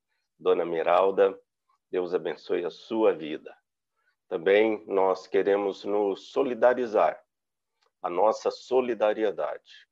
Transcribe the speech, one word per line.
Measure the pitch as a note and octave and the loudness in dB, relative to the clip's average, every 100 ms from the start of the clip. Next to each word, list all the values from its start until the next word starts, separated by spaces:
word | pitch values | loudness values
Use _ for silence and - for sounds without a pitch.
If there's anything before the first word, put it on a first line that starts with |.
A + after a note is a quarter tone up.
| _ _ _ _ | _ _ _ _
Dona | E2 F#2 | 0 0
Miralda. | E2+ E2 D#2+ F2 F#2+ G2 G2 G2 _ _ _ _ _ | 0 -2 2 4 4 2 2 0 _ _ _ _ _
Deus | F#2 F2 | -4 -2
abençoe | F2+ E2 D2+ - F2+ | -4 -4 -8 -6 -4
a | F2 | -4
sua | - - A#2 G#2+ | -10 -8 0 2
vida. | E2 D#2 D2+ - - _ _ _ _ _ _ _ | 0 -6 -10 -12 -20 _ _ _ _ _ _ _
Também | F2+ F2 G2+ A2 G#2+ - | -4 2 4 4 -2 -4
nós | G2 F#2+ F#2 - | 0 2 0 -2
queremos | G2 F#2+ G2+ G2+ F#2+ | 0 2 0 0 -6
nos | G2+ G#2 G2+ F#2+ - | -4 -2 -2 -4 -6
solidarizar, | C3 C3+ A2+ A#2+ B2+ A#2+ G#2 - - _ _ _ _ _ _ _ _ | -4 -2 2 2 2 0 2 2 0 _ _ _ _ _ _ _ _
a | F2 | -6
nossa | F2 G#2+ G#2+ G2+ | 0 0 0 -4
solidariedade | - - B2+ B2 G#2+ G#2+ G#2+ G#2+ D#2 D2 - - - _ | -6 -2 -2 0 0 -2 0 -2 -2 -8 -8 -16 -20 _